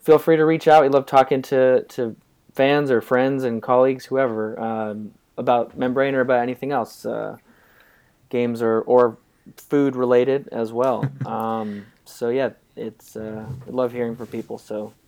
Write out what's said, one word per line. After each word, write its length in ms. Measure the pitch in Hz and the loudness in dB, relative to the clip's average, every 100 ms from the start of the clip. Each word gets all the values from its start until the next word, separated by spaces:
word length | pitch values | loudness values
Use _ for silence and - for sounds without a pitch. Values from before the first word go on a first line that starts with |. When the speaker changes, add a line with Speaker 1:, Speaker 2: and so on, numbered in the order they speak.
Speaker 1:
Feel 160 | - 151 | 4 4
free 200 | 165 160 | 6 2
to 80 | 156 | 4
reach 220 | 160 160 | 2 6
out. 160 | 156 | 6
We 60 | 139 | 6
love 160 | 139 131 | 2 2
talking 360 | 139 131 135 | 2 4 0
to, 400 | 131 135 131 127 - | 0 2 4 4 0
to 260 | - 117 - _ _ _ | -8 -8 -8 _ _ _
fans 360 | - 135 147 135 | 0 2 2 2
or 120 | 117 | 0
friends 420 | - 127 135 135 | 2 0 2 -2
and 180 | 127 113 | -4 -4
colleagues, 440 | - 127 131 131 - | 0 2 2 0 -4
whoever, 540 | 131 131 110 107 113 | -2 -2 -2 -6 -6
um, 520 | 113 110 107 107 107 _ _ - | -8 -6 -6 -8 -12 _ _ -8
about 400 | 123 120 - - | 0 0 -2 -4
Membrane 380 | 127 127 139 135 | -4 -2 0 0
or 60 | |
about 180 | 127 123 | 0 0
anything 320 | 123 123 135 | -2 -6 -6
else, 340 | 135 110 - 113 | -6 -6 -10 -8
uh, 320 | 110 107 113 _ _ _ _ _ _ _ _ _ | -8 -10 -14 _ _ _ _ _ _ _ _ _
games 320 | 123 120 117 | -4 -2 -2
or, 200 | 117 110 | 0 0
or 360 | - 123 120 113 _ _ - - | 4 4 4 0 _ _ -20 -20
food 400 | - 143 139 127 | -2 0 0 0
related 520 | 123 123 127 135 - | 2 4 2 -2 -4
as 200 | 113 113 | -8 -6
well. 360 | 117 131 110 135 - | -2 -2 -2 -4 -8
Speaker 2:
<laughs> 80 | 113 | -10
Speaker 1:
Um, 600 | 113 113 113 107 101 98 _ - | -6 -6 -6 -8 -12 -16 _ -20
so 240 | - 120 | -8 -4
yeah, 220 | 131 123 - _ - | -2 -4 -6 _ -14
it's, 380 | 113 - - 110 | -14 -14 -18 -14
uh, 300 | 110 110 110 - - | -12 -12 -14 -14 -10
I 20 | |
love 220 | 123 123 | -4 -4
hearing 240 | 120 117 117 | -4 -6 -8
from 120 | 110 | -12
people, 300 | 113 - 113 | -12 -10 -14
so 360 | - 107 107 _ | -10 -10 -10 _